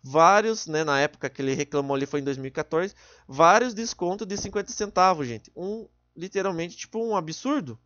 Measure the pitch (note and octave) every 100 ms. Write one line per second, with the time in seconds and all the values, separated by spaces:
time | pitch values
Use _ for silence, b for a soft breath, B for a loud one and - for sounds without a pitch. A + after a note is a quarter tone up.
0 | C3 D3 E3 G3+ G#3+ A3 - D#3 D#3 C#3
1 | D3 - C3+ - C3+ C3+ C#3+ D3 C#3 C#3
2 | C3+ D3 C#3 C3+ C3+ D#3 D3+ D#3+ G3 b
3 | b b b C3+ E3+ G#3+ B3 G#3+ A3+ -
4 | F3 G3 G#3 G3+ G3+ G3+ G3 - G#3 F#3
5 | F#3 E3 B2+ A2+ _ - F#3 A3 - _
6 | _ - F#3 G3 F#3+ E3+ F3 - - A3
7 | A3+ G3+ D#3+ D#3+ C4 D4 C#3+ A2